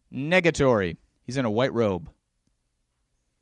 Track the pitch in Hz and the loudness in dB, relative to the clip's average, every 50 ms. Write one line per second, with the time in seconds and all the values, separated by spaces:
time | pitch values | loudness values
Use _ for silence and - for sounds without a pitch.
0 | _ _ 123 123 139 151 175 185 170 170 151 - 147 131 120 107 95 87 80 - | _ _ -10 -8 -2 0 0 4 4 2 2 4 2 2 2 2 0 -2 -6 -10
1 | _ _ _ _ _ - 120 139 127 113 104 110 131 135 82 117 113 104 95 87 | _ _ _ _ _ -8 -6 -4 -2 0 0 0 0 0 0 0 0 0 0 -4
2 | 80 - - _ _ _ _ _ _ _ _ _ _ _ _ _ _ _ _ _ | -6 -12 -20 _ _ _ _ _ _ _ _ _ _ _ _ _ _ _ _ _
3 | _ _ _ _ _ _ _ _ | _ _ _ _ _ _ _ _